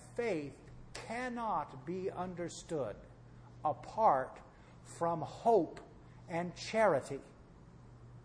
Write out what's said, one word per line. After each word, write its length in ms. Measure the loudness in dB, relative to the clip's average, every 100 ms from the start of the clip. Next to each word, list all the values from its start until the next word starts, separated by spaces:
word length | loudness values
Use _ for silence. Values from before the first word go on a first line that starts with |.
| -12 -4
faith 360 | -2 -2 -4 -10 -18 -18 -14 -12 -8
cannot 760 | -6 -6 -4 -2 -2 -2 -8 -8
be 240 | -6 -4
understood 840 | -4 -6 -6 -8 -8 -6 -4 -4 -6 -14 -20 -20 -20 -20 -4
apart 720 | -2 -2 -4 4 6 6 2 -6 -18 -20 -20 -20
from 380 | -14 -2 0 0
hope 580 | -4 0 6 6 6 -2 -16 -20 -20 -18 -6
and 260 | -2 -2 -6
charity. 640 | -2 4 6 6 2 -8 -10 -20 -20 -20 -20 -20 -20 -20 -20 -20